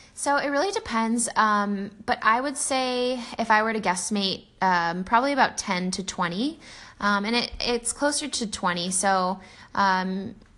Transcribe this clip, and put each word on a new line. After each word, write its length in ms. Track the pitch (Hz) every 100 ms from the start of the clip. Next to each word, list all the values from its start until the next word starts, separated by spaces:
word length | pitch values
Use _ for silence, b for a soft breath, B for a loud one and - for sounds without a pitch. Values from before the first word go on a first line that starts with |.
| B
So 240 | - 294 285
it 100 | 285
really 240 | 277 381
depends, 560 | 427 440 226 226 233 226 -
um, 560 | 214 208 202 196 202 - -
but 140 | -
I 180 | - 233
would 160 | 277 269
say 640 | - 262 254 247 247 254 233 -
if 140 | 226
I 120 | 214
were 100 | 220
to 80 | 220
guesstimate, 640 | 185 180 - 208 190 - - -
um, 420 | 190 175 170 175
probably 300 | 185 233 269
about 240 | 277 214 -
ten 340 | - 180 185
to 120 | 185
twenty, 560 | 185 - 175 175 277 330 B B B -
um, 240 | 202 202 208
and 100 | 240
it, 160 | - -
it's 320 | 226 240 233
closer 380 | - 285 294 302
to 180 | - 226
twenty. 420 | - 185 175 180
So, 500 | 185 196 190 180 190 B B B -
um, 600 | 196 185 185 190 196 - -